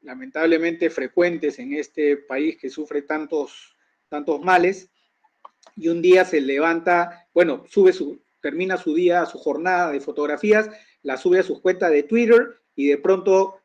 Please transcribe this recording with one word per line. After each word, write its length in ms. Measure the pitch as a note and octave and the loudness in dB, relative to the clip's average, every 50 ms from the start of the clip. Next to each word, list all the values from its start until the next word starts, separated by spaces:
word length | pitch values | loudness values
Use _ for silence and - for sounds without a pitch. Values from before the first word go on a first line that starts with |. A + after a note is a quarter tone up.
| _ | _
lamentablemente 880 | C#3+ B2+ C3 C3 - - D3+ D#3+ E3+ E3 D#3+ E3 E3+ E3 E3+ F3 D#3+ | -18 -18 -16 -18 -12 -6 -4 -2 0 0 0 -2 -4 -4 -2 -4 -4
frecuentes 680 | - - C3+ B2+ _ - F3 F3 E3+ D#3+ D3 D3 - - | -4 -4 -10 -6 _ 0 0 0 0 -4 -6 -6 -6 -6
en 140 | B2 C3 C#3+ | -12 -10 -8
este 460 | D3+ D3 - _ - D3+ D3 C#3+ C#3+ | -8 -10 -10 _ -2 0 0 0 -2
país 380 | C#3+ _ C3 C3+ D3 D#3+ D#3+ | -4 _ -6 -4 -4 -4 -6
que 140 | _ - C3 | _ -12 -14
sufre 320 | - - D3+ D3 - D3 C#3+ | -10 -10 -12 -8 -8 -8 -6
tantos, 760 | C#3+ D#3 D#3 D#3 D3 E3 D#3 C#3+ - - - - _ _ _ _ _ _ _ _ _ | _ -6 -6 -6 -6 -6 -6 -6 -6 -10 -20 -20 _ _ _ _ _ _ _ _ _
tantos 320 | - D3 D3 D3+ D#3+ C#3+ D3+ | -12 -10 -4 -4 -4 -4 0
males, 480 | F3+ F#3 F3+ F3 F#3 G3 F#3+ - _ _ _ _ _ _ _ _ _ _ _ _ - _ _ _ - _ | 2 2 4 2 2 -2 -4 -12 _ _ _ _ _ _ _ _ _ _ _ _ -20 _ _ _ -20 _
y 140 | - D#3+ E3 | -6 -4 -4
un 120 | E3+ E3+ | -4 0
día 240 | E3 F3+ F3+ F#3 F3+ | 4 6 6 6 6
se 160 | F3+ F3 D#3 | 4 0 -2
levanta, 880 | C#3 C3 C#3 C#3 D#3 E3 E3 E3 E3 F#3 F3 F3 F3 F3 - - _ _ _ | -2 0 -2 0 0 0 0 -2 0 0 2 2 0 -2 -6 -18 _ _ _
bueno, 300 | E3+ F3+ E3 C#3 - - _ | 2 2 2 0 -6 -10 _
sube 240 | - G#3 F#3+ F#3 F3+ | 0 4 4 4 4
su, 300 | - D#3 C#3+ - - _ _ _ _ | 2 -6 -10 -10 -14 _ _ _ _
termina 360 | _ D3 C#3 E3 F3+ F#3+ F#3+ | _ -10 -6 -6 -4 -4 -4
su 180 | F3+ - E3 D3+ | -4 -4 -2 -2
día, 320 | E3 F3+ F3 E3+ F3 E3 | 0 2 2 2 2 0
su 120 | D3+ - - | -2 -8 -8
jornada 520 | - D#3 C#3+ D3+ E3 F#3 F#3 F3 F3+ E3 | -6 -4 -4 -2 -2 -2 0 0 0 -2
de 80 | D3 C#3 | -4 -6
fotografías, 720 | C3+ - C3+ - D3 D3 D3 C#3+ - G#3 G#3 G#3+ G#3+ G#3+ - - _ _ _ _ _ | -8 -8 -6 -6 -4 -4 -4 -4 0 2 2 2 2 -2 -8 -18 _ _ _ _ _
la 140 | C#3+ C3 | -8 -8
sube 240 | C3 - F#3 F3+ F#3 | -4 0 2 2 2
a 20 | F3+ | 2
sus 160 | F#3 D#3 - | 0 -4 -4
cuentas 300 | _ F3+ F3+ F#3 G3+ F3 | _ -2 -2 0 0 2
de 140 | D#3 D3 D3 | 2 2 0
Twitter, 560 | - G#3+ A#3 A#3+ G#3+ A#3 A#3 B3 - - _ _ _ _ | 0 0 0 4 6 6 4 4 2 -8 _ _ _ _
y 100 | - C#3 | -2 0
de 120 | C#3+ C#3+ C#3 | 0 0 2
pronto 580 | C#3+ F3+ F#3+ F#3 F3 G#3 F#3+ F#3+ F#3+ F#3+ F#3+ - _ | 2 2 0 2 2 2 4 4 2 0 -4 -16 _